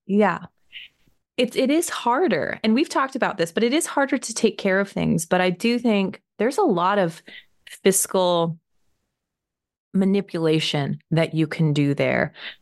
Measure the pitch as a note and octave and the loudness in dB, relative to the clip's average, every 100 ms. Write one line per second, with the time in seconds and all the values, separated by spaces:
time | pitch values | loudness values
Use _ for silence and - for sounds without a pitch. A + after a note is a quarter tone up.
0 | - G3+ G3+ E3+ E3+ _ _ - - _ | -2 2 2 0 -8 _ _ -20 -20 _
1 | _ _ _ - B3 - C4 D4+ E4+ - | _ _ _ -2 -2 0 2 2 0 -4
2 | - B3+ F4+ E3+ - - A3 A3 E4+ E4 | -2 2 2 0 -2 -2 0 2 0 -2
3 | - B3+ G3 - E3 - A#3 C#4+ E4+ - | -4 -2 -2 -2 -2 0 0 0 -2 -2
4 | C#4 C#4 - A3+ A3 - G3+ F#3+ G3 - | 0 -2 -4 -2 0 0 0 0 0 -2
5 | E3 E3 - F3+ F#3 F3 A#3 A#3+ A#3+ G3+ | -2 -2 0 0 2 0 0 0 2 0
6 | F#3+ - _ - A3 D#4 F#4+ F3 F3 G#3 | 0 -6 _ -4 -2 0 0 2 2 2
7 | F3 E3 - - - _ - - G3 F#3 | 0 -4 -16 -20 -20 _ -20 0 2 2
8 | - F#3+ F3+ F3 E3 E3 _ _ _ _ | 0 0 2 2 0 -4 _ _ _ _
9 | _ _ _ _ _ _ _ _ _ F#3+ | _ _ _ _ _ _ _ _ _ 0
10 | F#3+ G3+ G3 E3+ D#3+ D#3+ D#3 D3 C#3 D3 | 2 0 -2 -2 0 2 0 -2 -4 -6
11 | - D#3+ D#3+ D#3 D#3 - D#3+ D3 C#3+ C#3+ | -2 0 0 0 -2 0 0 2 0 0
12 | C3 B2+ D3 - - - | 0 0 -2 -6 -18 -18